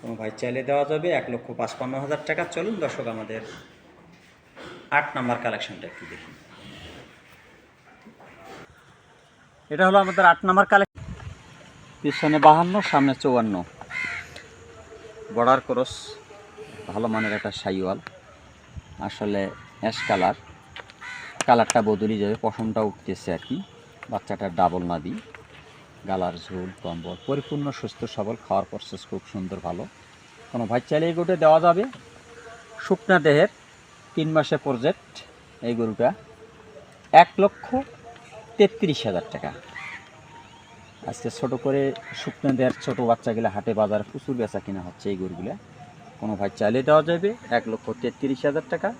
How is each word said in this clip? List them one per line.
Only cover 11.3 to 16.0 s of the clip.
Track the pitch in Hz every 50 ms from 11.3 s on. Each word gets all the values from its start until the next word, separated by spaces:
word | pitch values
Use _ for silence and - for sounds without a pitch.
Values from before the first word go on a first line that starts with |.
| - - - - - - - - - - - - - - -
পিছনে | 147 139 - - 151 151 151 143
বাহান্ন, | 156 151 160 175 175 185 208 190 -
সামনে | - 147 139 139 131 - -
চৌয়ান্ন। | 143 127 120 113 110 101 90 87 - - - - - - - - - - - - - - - - - - - - - - - - - - - - - - - - - -
বর্ডার | 113 120 120 131 135 -
ক্রস, | - 127 117 131 - - -